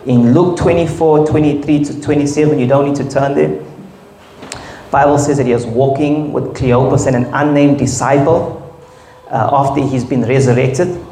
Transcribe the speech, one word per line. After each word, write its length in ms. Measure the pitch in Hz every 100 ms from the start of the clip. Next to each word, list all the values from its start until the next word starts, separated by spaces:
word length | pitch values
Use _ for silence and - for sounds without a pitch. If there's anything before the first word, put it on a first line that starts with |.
| 135
In 280 | 123 120
Luke 240 | 147 180 170
twenty-four, 680 | 180 170 160 - 160 151 151
twenty-three 580 | 151 151 143 156 147
to 160 | 143 -
twenty-seven, 560 | - 147 143 151 151 143
you 80 | 123
don't 200 | 139 143
need 100 | 139
to 120 | 123
turn 260 | 139 139
there. 300 | 147 151 - - - - - - - - - - - - - -
Bible 280 | 143 143 143
says 200 | 147 139
that 80 | 123
he 60 |
was 140 | 117 113
walking 680 | 113 135 139 147 151 151
with 220 | - -
Cleopas 520 | - 131 120 135 139 139
and 100 | 123
an 80 | 120
unnamed 460 | 131 147 143 143 139
disciple, 840 | 123 - 127 143 160 170 - - - - - - - - -
uh, 180 | - -
after 280 | 139 135 147
he's 240 | 131 131
been 180 | 117 127
resurrected. 680 | 113 135 123 120 131 - 180 - -